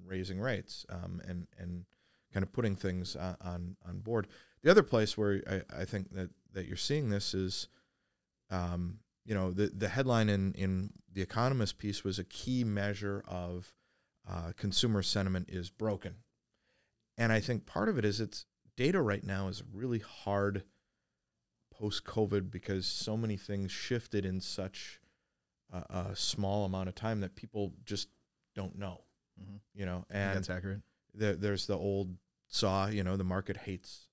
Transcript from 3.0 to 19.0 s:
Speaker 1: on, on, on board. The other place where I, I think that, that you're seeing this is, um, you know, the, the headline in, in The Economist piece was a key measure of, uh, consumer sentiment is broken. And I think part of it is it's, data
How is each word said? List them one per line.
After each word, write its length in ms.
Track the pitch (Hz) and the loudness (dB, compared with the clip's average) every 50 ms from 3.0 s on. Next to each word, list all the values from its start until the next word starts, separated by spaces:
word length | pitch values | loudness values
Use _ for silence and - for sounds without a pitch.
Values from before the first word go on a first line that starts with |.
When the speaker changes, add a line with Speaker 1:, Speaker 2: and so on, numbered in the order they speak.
| 90 - - | -2 -4 -4
Speaker 1:
on, 200 | - 90 92 90 - | -4 -4 -4 -6 -6
on, 340 | - 87 87 87 87 90 95 - - | -6 -6 -6 -6 -6 -8 -10 -10 -10
on 120 | 85 90 95 | -10 -10 -8
board. 280 | 104 110 117 110 92 - - - - _ _ _ | -4 0 0 0 0 -2 -8 -20 -20 _ _ _
The 100 | - 156 | 6 10
other 120 | 190 214 - | 10 10 8
place 340 | - 127 110 107 104 - | 8 6 6 6 4 2
where 240 | 107 104 101 98 95 - - | 2 2 4 4 2 0 -2
I, 320 | 98 92 - - - 76 | -2 -4 -4 -6 -6 -6
I 40 | 95 | -6
think 280 | - 110 98 95 - - | -4 -4 -4 -4 -4 -6
that, 160 | 95 90 - - _ _ _ 98 | -6 -6 -6 -8 _ _ _ -8
that 140 | 95 90 | -8 -6
you're 100 | - 95 | -6 -4
seeing 320 | - - - 143 151 139 110 | -4 0 0 0 0 2 2
this 240 | 101 101 - - - | 0 0 0 0 0
is, 340 | 95 95 92 - - - - _ _ _ _ _ _ _ _ _ _ _ _ _ _ _ - | 0 0 0 -2 -4 -6 -8 _ _ _ _ _ _ _ _ _ _ _ _ _ _ _ -4
um, 500 | 92 90 87 85 87 87 87 87 95 107 - _ _ _ _ | -2 -2 0 0 -2 -2 -2 -4 -6 -8 -14 _ _ _ _
you 100 | 110 107 | -2 0
know, 160 | 95 95 92 | 2 2 2
the, 160 | 90 98 104 | 4 2 2
the 220 | - - 98 107 95 | 2 2 0 -2 0
headline 400 | 117 131 135 127 117 113 110 107 | 2 2 2 4 4 6 6 6
in, 240 | 101 98 98 98 - | 4 4 2 0 0
in 380 | - 98 95 92 92 98 101 - - _ - | 0 0 0 2 0 0 -2 -6 -12 _ -8
The 100 | 92 95 | -4 -4
Economist 560 | 90 - - 110 120 131 135 123 107 - - | -4 0 0 2 2 2 2 2 0 0 -2
piece 280 | - - 104 95 - - | -4 -4 -4 -4 -2 -2
was 120 | 98 95 | -2 -2
a 60 | 101 87 | -2 -6
key 400 | - - - - 123 127 127 120 | -8 -10 -6 -2 0 2 2 2
measure 600 | 107 101 101 101 104 101 95 101 101 101 98 - | 2 2 2 0 0 -2 -2 -2 -4 -4 -4 -6
of, 460 | 95 92 90 87 87 90 90 92 - - _ _ _ _ _ _ _ _ _ _ 92 | -6 -6 -6 -4 -4 -6 -8 -8 -12 -18 _ _ _ _ _ _ _ _ _ _ -8
uh, 240 | 92 87 85 85 - | -8 -6 -6 -6 -6
consumer 480 | - - 101 - - 127 117 107 98 90 | -4 -2 0 4 4 6 6 6 4 4
sentiment 460 | - - 104 95 95 92 90 87 - | 2 2 2 2 2 2 0 -2 -2
is 200 | - 90 87 - | -4 -6 -6 -6
broken. 460 | - - 110 110 101 92 - 90 92 - - _ _ _ _ _ _ _ _ _ _ _ _ _ _ _ _ _ _ | -6 -2 0 0 0 -2 -4 -8 -12 -12 -18 _ _ _ _ _ _ _ _ _ _ _ _ _ _ _ _ _ _
And 160 | - 117 113 110 | 2 4 6 6
I 80 | 107 | 4
think 240 | - - 120 98 - | 4 2 0 -2 -2
part 240 | - - - 208 226 | -4 -2 2 2 4
of 80 | 185 | 4
it 80 | 127 107 | 4 4
is 160 | 104 101 110 | 4 4 2
it's, 240 | 110 95 - - - - _ _ _ - _ | -2 -4 -4 -10 -14 -14 _ _ _ -12 _
data 240 | - 127 160 185 185 | 2 2 4 4 4